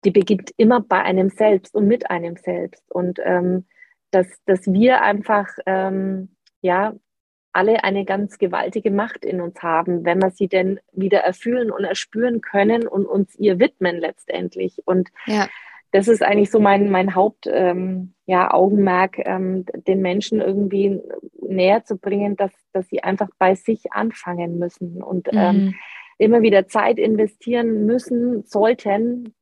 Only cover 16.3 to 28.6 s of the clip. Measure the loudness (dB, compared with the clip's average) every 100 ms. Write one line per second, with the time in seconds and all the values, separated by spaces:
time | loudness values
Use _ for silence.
16.3 | 2 2 4 4 4 4 2 2 2 0
17.3 | _ -4 0 0 0 -4 -6 -10 _ -2
18.3 | 0 2 4 4 4 2 2 0 -2 -6
19.3 | -4 -4 -4 -6 -8 -2 0 0 -2 -2
20.3 | -2 0 0 -2 0 0 -2 -8 -16 -16
21.3 | -14 -6 0 2 2 _ -8 -4 -2 -2
22.3 | -2 -4 _ _ -8 -6 -6 -4 -4 -4
23.3 | _ 2 2 -2 -4 -4 -4 -4 -6 -10
24.3 | -8 -6 -6 -6 _ -12 -12 -8 -6 -2
25.3 | 0 2 2 0 -4 -16 -20 -20 _ 4
26.3 | 6 6 4 2 0 0 0 0 0 -2
27.3 | _ -4 -2 0 0 0 0 -2 -2 -2
28.3 | -4 -4 0